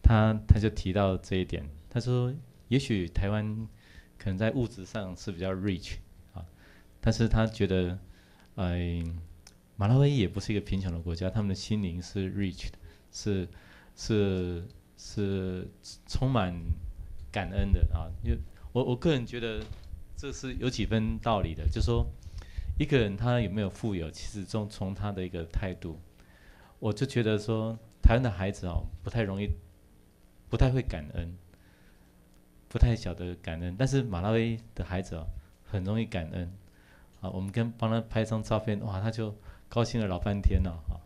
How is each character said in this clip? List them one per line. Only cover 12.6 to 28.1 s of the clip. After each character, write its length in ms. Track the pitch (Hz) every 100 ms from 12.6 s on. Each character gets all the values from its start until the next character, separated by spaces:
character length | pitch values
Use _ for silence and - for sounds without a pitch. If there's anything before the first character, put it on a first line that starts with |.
| -
的， 60 | - - - -
是， 360 | - 107 98 87 - - - -
是， 720 | - - 107 98 92 90 87 98 - - -
是 680 | - - 98 98 92 90 - - - - -
充 200 | - 131
满 240 | 127 92 87 85 - - - - - -
感 180 | 104 90
恩 220 | 98 98
的 80 | 92 -
啊。 160 | 82 85 90
因 80 | 117
为 60 | 113 - - -
我， 100 | 120
我 140 | 127 123
个 160 | 170
人 120 | 139
觉 140 | 113 123
得 240 | 113 107 107 - - - - -
这 160 | 143
是 220 | - 131
有 140 | 123 123
几 160 | 127
分 320 | - 110 110 113
道 220 | 117 107
理 120 | 82
的， 100 | 78 78
就 60 |
是 80 | 113
说 220 | 117 117 120 - - - - - - -
一 80 |
个 140 | 147 139
人 180 | 104 98
他 240 | 120 123
有 80 | 104
没 120 | 104
有 100 | 98
富 240 | - 113
有， 160 | 95 78
其 160 | - -
实 180 | 104
从， 240 | 90 110 104
从 240 | - 95
他 200 | 98 104
的 120 | 95
一 40 | 90
个 160 | 87
态 280 | 82 - 98
度， 260 | 87 87 80 - - - - - - - -
我 120 | 110
就 140 | 104 135
觉 160 | 120
得 160 | 110 107
说 400 | 107 110 110 113 - -
台 120 | -